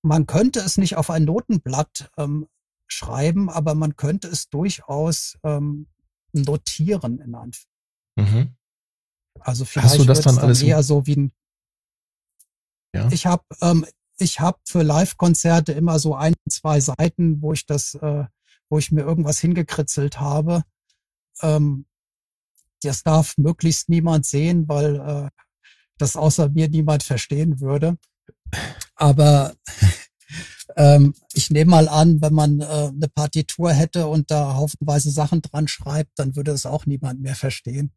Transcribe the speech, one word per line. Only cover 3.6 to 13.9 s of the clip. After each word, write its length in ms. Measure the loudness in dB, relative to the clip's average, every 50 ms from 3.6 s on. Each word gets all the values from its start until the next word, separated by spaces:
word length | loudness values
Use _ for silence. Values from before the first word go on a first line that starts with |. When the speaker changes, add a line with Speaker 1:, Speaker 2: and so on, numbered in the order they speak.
| -2 -2 -2
Speaker 1:
man 220 | -2 -2 -4 -4
könnte 320 | -4 -4 -4 -4 -4 -6 -8
es 200 | -10 -10 -10 _
durchaus, 920 | -6 -4 -4 -4 -6 -8 -10 -8 -6 -4 -2 -2 -2 -4 -6 -12 -14 _ -6
ähm, 440 | -6 -4 -4 -4 -6 -8 -10 -12 _ _ _ _ _ _ _ _ _
notieren 880 | -4 -2 -2 -2 -2 -4 _ -8 -6 -4 -2 -2 -2 -4 -4 -6 -8 -8
in 140 | -10 -14 -16
Anf- 320 | -14 -16 -18 -18 -20 -20 _ _ _ _ _ _ _ _ _ _
Speaker 2:
Mhm. 380 | -2 0 2 2 0 0 -2 -6 _ _ _ _ _ _ _ _ _ _ _ _ _ _ _ _ -10
Speaker 1:
Also 240 | -8 -6 -6 -6 -6
Speaker 2:
Hast 120 | -6 -2
du 40 | 4
Speaker 1:
vielleicht 200 | 4 4 6 6
Speaker 2:
das 60 | 6
Speaker 1:
wird's 140 | 6 6 6 6
Speaker 2:
dann 120 | 4 4
Speaker 1:
dann 80 | 6 4
Speaker 2:
alles 180 | 4 4 4
im 60 | 4 4
Speaker 1:
eher 140 | 4 4
so 240 | 4 2 2 0 2
wie 100 | 0 0
ein 160 | 0 0 -2 _ _ _ _ _ _ _ _ _ _ _ _ _ _ _ _ _ _ _ _ _ _ -20 _ _ _ _ _ _ _ _ _ -6
Speaker 2:
Ja. 140 | -2 0 0
Speaker 1:
Ich 160 | 0 0 0
hab, 180 | 0 0 0 _ _ -10 -2
ähm, 260 | 0 2 2 2 0 -2